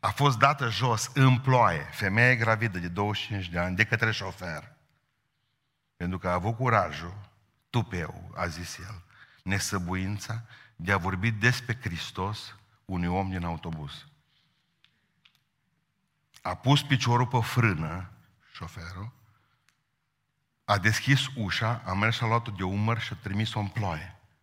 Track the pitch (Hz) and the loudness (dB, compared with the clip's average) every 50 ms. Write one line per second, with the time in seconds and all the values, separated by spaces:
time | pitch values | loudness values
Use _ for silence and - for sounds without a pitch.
0 | - 98 101 - 143 143 131 110 135 139 151 143 135 117 110 - 127 127 117 104 | -2 -2 0 4 4 4 6 6 6 6 6 4 0 -2 0 0 0 0 0 0
1 | - - - 143 135 131 127 117 131 131 131 123 117 98 87 76 69 - - - | -2 -4 2 6 6 8 8 6 4 4 4 6 6 4 4 0 -4 -8 -8 -4
2 | 104 98 98 110 120 127 127 117 117 113 110 107 117 117 92 90 85 87 87 92 | -2 0 4 6 6 6 6 4 4 2 2 2 2 -2 -2 -2 -6 -4 -2 0
3 | 101 104 104 - - - 104 98 92 87 85 87 87 90 92 90 110 - - 110 | 0 0 0 -4 -4 -6 -6 -6 -6 -4 -2 -2 -2 0 2 0 0 2 2 0
4 | - 113 107 - - 98 87 - 90 90 80 73 - - - _ _ _ _ _ | 2 0 0 -2 -6 -8 -10 -8 -8 -8 -8 -8 -10 -14 -20 _ _ _ _ _
5 | _ _ _ _ _ _ _ _ _ _ _ _ _ _ _ _ _ _ _ _ | _ _ _ _ _ _ _ _ _ _ _ _ _ _ _ _ _ _ _ _
6 | 87 87 92 90 - 92 87 90 87 107 117 113 127 127 113 107 92 80 73 73 | -6 -4 -4 -2 -2 0 0 0 0 -2 -2 0 2 4 4 4 4 2 -4 -8
7 | 82 87 92 104 - - _ _ _ _ _ _ _ _ - 123 110 - - 90 | -10 -10 -12 -14 -16 -18 _ _ _ _ _ _ _ _ 0 0 0 0 -4 -6
8 | 82 73 - - - - - - 85 87 78 80 87 82 - - 90 92 107 90 | -6 -6 -8 -12 -14 -14 -8 -6 -6 -6 -4 -8 -10 -12 -12 -14 -14 -14 -14 -16
9 | - _ _ - - _ _ _ _ 92 98 98 - - - 98 90 85 92 92 | -18 _ _ -20 -20 _ _ _ _ -2 -2 -2 -2 -2 -2 -4 -2 -2 -2 -2
10 | 95 95 104 104 - - 110 113 - - - - - - _ _ - 90 101 190 | -2 -2 -4 -6 -6 -8 -8 -8 -8 -12 -20 -20 -20 -20 _ _ 0 2 2 2
11 | 165 185 190 185 - 117 113 104 101 120 123 - - - 117 - - - 85 82 | 2 0 -2 0 0 0 0 4 4 4 4 2 -2 -6 -6 -6 -4 -8 -6 -6
12 | - - - - 92 101 107 - - - - - _ _ _ _ _ - 95 90 | -8 -8 -6 -4 -4 -4 -4 -8 -10 -16 -18 -20 _ _ _ _ _ -8 -4 -2
13 | 87 87 87 95 98 95 95 92 87 87 82 80 - 87 80 78 76 71 - - | -2 0 0 0 -2 -2 -4 -4 -4 -4 -6 -6 -6 -8 -8 -8 -10 -10 -12 -14
14 | - - _ _ _ _ _ _ _ _ _ _ _ _ _ _ _ _ _ _ | -18 -20 _ _ _ _ _ _ _ _ _ _ _ _ _ _ _ _ _ _
15 | _ _ _ _ _ - _ _ _ _ _ _ _ _ _ _ _ _ _ _ | _ _ _ _ _ -20 _ _ _ _ _ _ _ _ _ _ _ _ _ _
16 | _ _ _ _ _ _ _ - _ 87 90 - - 123 143 143 - - 143 123 | _ _ _ _ _ _ _ -12 _ -8 -8 -2 4 4 4 4 4 2 0 2
17 | - 120 120 120 127 113 - 123 110 - - 127 117 113 95 76 80 78 82 92 | 2 2 4 4 2 2 2 0 0 2 2 4 4 4 4 2 -2 -4 -6 -6
18 | 92 - - - - _ _ _ _ _ _ - - 82 - - 85 85 92 92 | -8 -10 -14 -20 -20 _ _ _ _ _ _ -14 -14 -12 -12 -12 -14 -12 -12 -12
19 | 101 120 - _ _ _ _ _ _ _ _ _ _ _ _ _ _ _ _ _ | -12 -12 -14 _ _ _ _ _ _ _ _ _ _ _ _ _ _ _ _ _
20 | _ _ _ _ _ _ _ _ _ _ _ _ _ - 101 101 87 113 107 - | _ _ _ _ _ _ _ _ _ _ _ _ _ 0 0 2 4 2 2 2
21 | - 131 139 131 - - - 127 110 95 - - 110 110 110 - - 90 92 98 | 4 4 4 4 4 -2 -4 -4 -4 -2 -2 -2 0 -2 -2 -2 -4 -4 0 2
22 | 104 110 110 - 117 113 110 117 113 117 104 90 95 92 98 101 107 110 117 110 | 2 2 2 0 0 2 2 2 0 -2 -6 -4 -4 -2 0 0 0 0 0 -2
23 | - - - 85 - 98 98 101 110 110 - 110 104 98 - - 107 95 85 78 | -4 -8 -10 -10 -8 -6 -2 -2 -2 -2 -2 -4 -6 -4 -4 -4 -4 -2 -4 -4
24 | 80 - - - _ _ _ _ | -8 -10 -16 -20 _ _ _ _